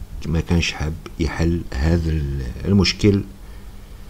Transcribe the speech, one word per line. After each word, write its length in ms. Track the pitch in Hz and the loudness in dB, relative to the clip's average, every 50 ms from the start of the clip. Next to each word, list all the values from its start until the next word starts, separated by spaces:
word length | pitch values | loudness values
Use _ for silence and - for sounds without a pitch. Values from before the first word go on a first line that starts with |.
| - - - - - | -10 -12 -10 -6 -4
ما 140 | - 80 82 | 0 0 0
كانش 320 | - - 87 85 - - | 2 4 2 2 2 2
حاب 220 | - - 73 76 82 - - - - - | -2 -4 -4 -4 -4 -6 -10 -10 -4 -4
يحل 420 | 80 - - - 85 85 87 82 - - - | -2 -2 0 0 2 2 2 0 -2 -4 -2
هذا 380 | 65 73 80 87 85 80 80 | 0 2 4 4 4 2 2
ال-، 300 | 80 78 71 69 69 69 64 - - 64 67 | 0 0 0 -2 -2 -4 -4 -6 -6 -4 0
المشكل 560 | 85 101 101 92 - - - - 104 98 101 - - - - - - - - - - - - - - - - - - | 4 4 6 6 4 2 4 4 4 4 4 2 -4 -10 -16 -16 -16 -16 -14 -14 -16 -16 -16 -16 -16 -16 -16 -16 -16